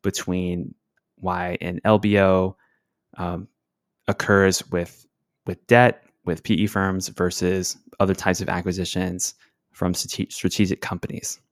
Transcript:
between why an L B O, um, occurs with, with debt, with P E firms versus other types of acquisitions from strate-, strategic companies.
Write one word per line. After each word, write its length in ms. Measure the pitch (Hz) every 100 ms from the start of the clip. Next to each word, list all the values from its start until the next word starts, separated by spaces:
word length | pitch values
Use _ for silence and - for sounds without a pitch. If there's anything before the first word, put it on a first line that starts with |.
between 720 | 101 - - 92 90 87 - - _ _ _ _
why 400 | 92 90 90 90
an 200 | 87 90
L 140 | 107 107
B 200 | 104 101
O, 380 | 95 92 92 - _ _ _ _ _ -
um, 320 | 87 90 101 _ _ _ _ _ -
occurs 640 | 107 - 101 95 92 -
with, 360 | 87 85 - _ _ _ _ -
with 200 | 90 -
debt, 380 | 120 123 - _ _
with 180 | - 82
P 120 | -
E 120 | 87 104
firms 420 | 98 98 95 -
versus 680 | - 90 - 92 95 90 - - -
other 140 | 95
types 260 | 95 98 92
of 80 | 92
acquisitions 840 | 90 92 92 87 - 92 90 - - _ _ _
from 220 | - 92
strate-, 380 | 90 - - -
strategic 480 | - 92 - 95 -
companies. 580 | - 87 - - - - _